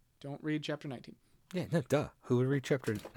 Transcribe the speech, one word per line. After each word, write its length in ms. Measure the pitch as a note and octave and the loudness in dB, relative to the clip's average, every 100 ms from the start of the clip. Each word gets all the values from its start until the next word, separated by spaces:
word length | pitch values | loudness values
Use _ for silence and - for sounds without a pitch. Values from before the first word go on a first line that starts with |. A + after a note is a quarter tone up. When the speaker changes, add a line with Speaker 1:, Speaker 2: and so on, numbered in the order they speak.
| _ _ | _ _
Speaker 1:
Don't 200 | C#3 C#3+ | -10 -6
read 220 | D3+ D3+ | -4 -2
chapter 240 | D3 C#3+ D3 | -4 -6 -8
nineteen. 300 | A#2 - - _ _ _ | -10 -12 -20 _ _ _
Speaker 2:
Yeah, 120 | F3+ A#2 | -6 0
no, 80 | E3 - | 0 4
duh. 200 | D3 A2+ - | 2 2 -6
Who 140 | - B2 | 2 4
would 100 | C3 | 4
read 160 | C#3 | 2
chapter 340 | - C#3 - G#2 - | 2 0 2 -4 -4